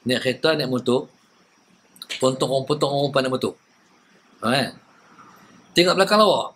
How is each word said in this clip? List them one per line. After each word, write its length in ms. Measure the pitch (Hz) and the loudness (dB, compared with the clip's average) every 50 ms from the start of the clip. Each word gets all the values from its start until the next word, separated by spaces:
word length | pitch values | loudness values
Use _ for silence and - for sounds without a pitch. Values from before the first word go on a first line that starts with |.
Naik 240 | _ 117 127 113 - | _ -2 -2 -2 0
kereta, 320 | 131 120 - - 160 160 | -2 -4 0 0 0 0
naik 160 | 151 139 127 127 | 0 -2 -4 -4
motor, 400 | 123 120 - 123 123 117 - _ _ _ _ _ _ _ _ _ _ _ _ _ _ _ _ _ - - _ - | -4 0 0 0 0 -2 -4 _ _ _ _ _ _ _ _ _ _ _ _ _ _ _ _ _ -20 -16 _ -8
pontong 320 | - - 131 131 131 160 127 | -2 -2 -2 0 0 -4 -2
orang, 160 | 131 135 131 | -2 -2 -2
pontong 240 | - 151 147 - 139 | -2 -2 -2 -2 -2
orang 240 | 139 139 143 139 - | 0 0 -2 0 0
perempuan 100 | 139 131 131 | 0 0 0
naik 60 | 127 | -2
motor. 180 | 123 - 104 - _ _ _ _ _ _ _ _ _ _ _ _ _ _ _ _ _ | -2 -4 -6 -8 _ _ _ _ _ _ _ _ _ _ _ _ _ _ _ _ _
Ha, 80 | - 110 | -4 -2
kan? 220 | 123 139 123 - - - _ _ _ _ _ _ - - - - - - - - - - _ _ - | 0 0 -2 -4 -8 -16 _ _ _ _ _ _ -20 -20 -20 -20 -20 -20 -20 -20 -20 -20 _ _ 2
Tengok 180 | - 175 185 170 175 | 2 4 4 4 2
belakang 180 | 190 190 208 214 214 | 2 4 4 4 4
lawa. 160 | 202 156 123 104 - - | 4 4 0 -2 -6 -10